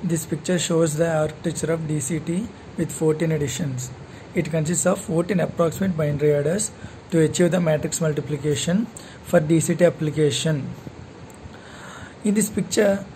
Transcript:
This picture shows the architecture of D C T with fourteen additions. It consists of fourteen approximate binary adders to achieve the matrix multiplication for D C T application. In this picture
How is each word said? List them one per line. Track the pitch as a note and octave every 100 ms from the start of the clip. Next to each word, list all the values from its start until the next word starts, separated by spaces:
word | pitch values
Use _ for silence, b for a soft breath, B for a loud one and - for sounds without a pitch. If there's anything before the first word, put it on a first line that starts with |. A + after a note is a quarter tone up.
| F3+
This | D#3+ -
picture | D3+ - F3+
shows | - E3 E3 D3
the | E3
architecture | D#3+ D#3 D#3 - E3 D3+
of | E3 D#3
D | D3+
C | - D#3+
T | D#3+ E3+ A#3 - - -
with | D#3+ -
fourteen | D#3+ D#3 E3
additions. | D#3+ C#3+ - D3 B2+ B2+ - B B B
It | - E3
consists | D#3+ D3+ F3 F3+
of | F#3+
fourteen | - E3 E3+ G3
approximate | D#3 - E3 D#3 F#3+ D#3+
binary | D3+ D3 D3
adders | C#3+ C#3+ F#3+ - B B B -
to | E3
achieve | D#3 D#3 F3
the | F3
matrix | E3 D3+ D#3+ -
multiplication | D#3+ D3+ C3+ D3 D3+ C#3+ - F#3 A#3 B B B -
for | F3
D | D#3 E3
C | D#3 F3+
T |
application. | F3 - D#3 D3 D3+ B2 E3 D3+ - - - - - - - - - B B B B B B B
In | G#3 G#3
this | G3+
picture | - F3 - G#3 G3 -